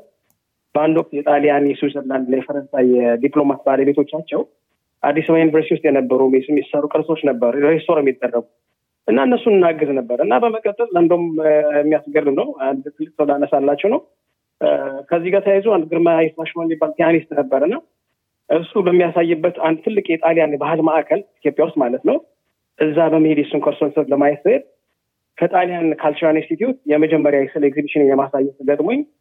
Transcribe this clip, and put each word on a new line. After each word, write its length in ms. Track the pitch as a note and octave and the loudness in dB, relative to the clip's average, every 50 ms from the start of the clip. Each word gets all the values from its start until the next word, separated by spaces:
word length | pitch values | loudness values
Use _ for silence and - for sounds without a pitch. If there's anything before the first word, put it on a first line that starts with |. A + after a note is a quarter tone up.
| - _ _ _ _ _ _ _ _ _ _ _ _ _ - | -6 _ _ _ _ _ _ _ _ _ _ _ _ _ -4
በአንድ 220 | D3 D#3 D#3+ D#3+ | 0 0 2 2
ወቅት 160 | E3+ D#3+ - D3+ | 0 -2 -4 -6
የጣሊያን፣ 520 | C#3+ C#3+ D3 D3 C#3+ C#3+ D3+ C#3+ C#3 C#3+ | -4 0 0 2 2 4 2 2 2 2
የስዊዘርላንድ፣ 640 | C#3+ C3+ - D3 C#3+ - D3 C3 C3 C3+ C3 C3 B2 C3 | 0 0 -2 -4 -6 -6 -6 -6 -4 -4 -4 -2 -2 -2
የፈረንሳይ 540 | C3 B2+ - C#3+ C#3+ C#3 - - C3+ B2+ B2+ B2 | -2 -2 -4 -6 -8 -8 -6 -2 0 2 4 4
የዲፕሎማት 680 | B2 A#2+ A#2+ A#2+ A#2 B2+ C#3+ - D3+ C#3+ C#3+ C3+ - - | 4 2 2 0 0 0 0 0 0 0 0 0 -2 -2
ባለቤቶቻቸው 800 | - C3+ C3 C#3 C#3+ C#3+ D#3 C#3 - - D#3 E3+ - D3 - - - _ _ _ _ _ _ _ _ _ _ - | 0 0 2 2 2 0 0 -2 -4 -4 -10 -8 -6 -6 -6 -6 -8 _ _ _ _ _ _ _ _ _ _ -4
አዲስ 240 | C#3 C#3+ D#3+ D#3 | -2 -2 -2 0
አበባ 120 | E3 E3 E3 | 0 2 2
ዩኒቨርሲቲ 340 | D#3+ D#3+ D3+ D#3+ D#3 - E3 | 2 2 2 2 0 0 -2
ውስጥ 120 | - - | -2 0
የነበሩ 360 | D3+ C#3 C#3 C3 B2 C3 C3 C3 C3 C3 C3 | 0 2 0 0 0 0 2 2 2 2 2
የሚሰሩ 440 | C3 - D3+ C#3 - - - D3 D3 D3 | 0 0 -2 -2 -2 -2 -4 -4 -2 -2
ቅርሶች 340 | - D#3 D#3 - D#3+ - - | -2 -2 -2 -2 -4 -2 0
ነበሩ 280 | C#3+ B2+ A#2 B2 A#2+ A#2+ C#3+ C#3+ | -2 0 0 0 0 0 2 2
ሬስቶር 340 | D3 E3 D#3+ E3 - E3+ D#3 | 2 2 2 0 0 0 2
የሚደረጉ 460 | C#3+ C3+ B2 - B2+ A#2+ A#2+ A#2+ A#2 _ _ _ _ _ _ _ _ _ _ _ _ - | 2 0 0 -2 -2 -4 -4 -4 -6 _ _ _ _ _ _ _ _ _ _ _ _ 0
እና 100 | G#3+ C4 C4+ | 2 2 4
እነሱን 320 | B3+ B3 A#3 - A#3+ G#3 | 2 2 2 2 4 4
እናግዝ 360 | F#3+ F3 E3 D#3+ D3+ D#3 C#3 | 4 4 4 2 0 -2 -2
ነበር። 280 | C#3 C3+ A#2+ A2+ - - | -2 -2 -4 -2 -2 -2
እና 140 | E3 G3+ A#3+ B3+ | 0 0 0 0
በመቀጠል 520 | A#3 A#3 A3 A3 - G#3 G3+ A#3 A#3 A#3 F#3 | 0 0 -2 -2 -4 -4 -4 -4 -4 -2 0
እንደውም፣ 300 | F3 E3+ E3 F3 E3+ E3+ E3+ D#3+ D#3 | 2 2 2 2 0 0 -2 -2 -2
እ፣ 100 | D#3 D#3 D3+ D3+ D3+ D3+ D3 | 2 2 2 2 2 2 0
የሚያስገርም 600 | D3 D3 D#3 D#3 D3 D3 D3 C#3+ D3+ D3 C#3+ C3+ | 0 2 2 0 0 -2 -2 -2 0 0 0 0
ነው፣ 120 | D#3 A#3+ D4 C4+ - | 0 -2 -4 -6 -6
አንድ 240 | C3+ C3+ C3+ C3+ C3+ | -4 -4 -4 -4 -6
ትልቅ 260 | D3 - - D#3 - | -10 -12 -10 -12 -8
ሰው 160 | - - D3+ | -4 -2 -2
ላነሳላቸው 640 | C#3+ C#3+ C#3 C#3+ - D#3 C#3 C#3 C#3+ C#3+ - - G3+ | 0 0 0 0 0 0 2 2 2 0 0 0 0
ነው። 100 | B3 - - _ _ _ _ _ _ _ _ _ _ - | 0 -2 -4 _ _ _ _ _ _ _ _ _ _ -4
እ፣ 80 | D3+ D3+ D3 C#3 C3+ C3+ C3+ C#3 - | -2 0 0 0 -2 -6 -10 -10 -8
ከዚህ 260 | - E3+ E3+ E3 F#3 | -4 -4 -4 -2 0
ጋር 120 | F#3 G3 G3 | -2 0 2
ተያይዞ 240 | G3+ G3 G3 G3 A3+ | 2 0 0 2 0
አንድ 160 | G#3 F3+ D#3 | 0 0 0
ግርማ 220 | D#3+ E3+ E3 E3+ E3+ E3 D#3+ | -2 0 0 2 2 2 2
ይስማሽማ 420 | E3 D#3 - - E3 D#3+ - E3+ | 0 0 -2 -6 -12 -10 -8 -6
የሚባል 320 | E3 E3 E3 D#3 D#3+ D#3 - | -6 -4 -4 -2 -4 -4 -2
ፒያኒስት 380 | - E3 D#3+ E3+ D#3+ D3+ - D3+ | 0 0 2 2 0 -2 -2 -4
ነበር 300 | C#3+ C#3 C3 C3+ - C#4+ | -4 -2 0 0 0 0
እና 120 | - A#3+ D#4+ - _ _ _ _ _ _ _ _ _ _ _ _ - | 0 -2 -4 -8 _ _ _ _ _ _ _ _ _ _ _ _ -2
እሱ 220 | D3 E3 E3+ - - A3 F#3 | -2 -2 -2 -2 -2 -2 0
በሚያሳይበት 720 | F3 F3+ F3+ F3 E3 E3+ F3 E3+ E3 E3+ D#3 E3 F3+ F3 - | 2 4 2 2 2 2 0 0 0 0 0 0 -2 -2 -2
አንድ 180 | - D#3+ D#3+ D#3 | -2 -2 -2 -2
ትልቅ 260 | - A3+ A3 G3+ - | -4 -4 -4 -4 -2
የጣሊያን 480 | - E3 D#3+ - E3 E3+ E3+ D#3 D3 D3 | -2 -2 -2 0 0 2 2 0 0 0
ባህል 240 | C3+ D3 D3 E3 D#3+ D#3 | -4 -4 -2 -2 0 0
ማዕከል 380 | D#3+ D#3 D#3+ D3 - D#3 G3+ G3+ _ _ | 2 2 0 0 0 -2 -4 -4 _ _
ኢትዮጵያ 280 | _ - D3 C#3 - D3+ | _ -4 -2 0 0 0
ውስጥ 140 | E3+ - D#3 | 0 0 -2
ማለት 240 | C3 A#2+ B2 C3+ - | -2 -2 -2 -2 0
ነው፣ 120 | - C4 D#4+ - _ _ _ _ _ _ _ _ _ _ - | 0 0 -2 -4 _ _ _ _ _ _ _ _ _ _ -4
እዛ 200 | D#3 D#3 D3 E3 E3 D#3 | -2 0 0 2 2 2
በመሄድ 300 | E3 D#3+ D#3 D#3 D#3 D3 | 2 2 2 2 2 0
የሱን 220 | C#3+ - - D3+ - | -2 -2 -4 -4 -2
ኮንሰርት 460 | D3+ - - D3+ C#3+ - D#3 C#3+ B2+ | -2 -2 -2 -2 -2 -2 -2 -2 0
ለማየት 320 | C#3 C#3 C#3+ D3 D3 C#3+ | 0 0 2 0 0 0
ስሄድ 220 | - F#3 B3 C4+ - - _ _ _ _ _ _ _ _ _ _ _ _ _ - | 0 0 0 0 -2 -6 _ _ _ _ _ _ _ _ _ _ _ _ _ -4
ከጣሊያን 480 | - E3+ G3 F3+ F3+ F3+ F3+ E3+ E3+ D#3+ D3 | -4 0 0 0 0 0 -2 -2 -2 -2 -2
ካልቸራል 420 | - D#3+ D3+ D3 - E3 D#3 D#3 | -2 -2 -2 -2 0 0 0 0
ኢንስቲትዩት 420 | D#3 D3+ - E3 D3 A3 C4 C4 - - | 0 -2 -4 -4 -4 -4 -4 -4 -4 -2
የመጀመሪያ 520 | D3 D3 D3+ D#3 D#3 D#3+ D3+ C#3+ D3 C#3+ C#3 | 0 0 2 2 2 2 2 2 2 2 0
የስዕል 240 | C3 C3+ - D#3 C#3+ | 0 -2 -2 0 0
ኤግዚቢሽን 380 | C#3 C3+ D3+ D3 - - D3+ C#3+ | 0 0 -2 -4 -2 0 2 2
የማሳየት 520 | C#3 C#3 C3+ C3+ C3+ - C3+ C3+ C#3 - - C3+ | 4 4 2 0 0 -2 -2 -2 -2 -4 -4 -2
ገጥሞኝ፣ 380 | C3+ D3 D3 D3+ F#3+ B3 C#4+ D4 - _ _ | -2 0 0 0 -2 -2 -2 -4 -6 _ _